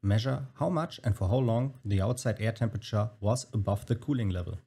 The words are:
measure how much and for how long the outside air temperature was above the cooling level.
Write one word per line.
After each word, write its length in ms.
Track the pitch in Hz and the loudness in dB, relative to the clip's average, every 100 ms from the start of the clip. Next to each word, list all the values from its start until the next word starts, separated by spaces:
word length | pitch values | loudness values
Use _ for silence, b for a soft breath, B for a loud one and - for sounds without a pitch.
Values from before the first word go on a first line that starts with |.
measure 460 | 101 104 120 135 135 | 4 2 2 -2 -6
how 140 | - 160 | -2 0
much 300 | 175 165 - | 0 -2 -2
and 120 | - 101 | -2 0
for 120 | 98 | 2
how 80 | 127 | 2
long 380 | 127 113 135 135 | 4 2 0 -4
the 160 | 104 98 | -2 0
outside 400 | 98 127 - 107 | 2 0 -2 -2
air 100 | 110 | -2
temperature 580 | 107 117 104 - 107 110 - | 0 -2 -2 -2 0 0 -2
was 260 | 101 131 - | 0 0 -2
above 320 | - 98 98 - | -2 0 0 0
the 80 | |
cooling 360 | 113 - 135 104 | -4 0 0 0
level. 280 | 90 87 92 | -2 -4 -8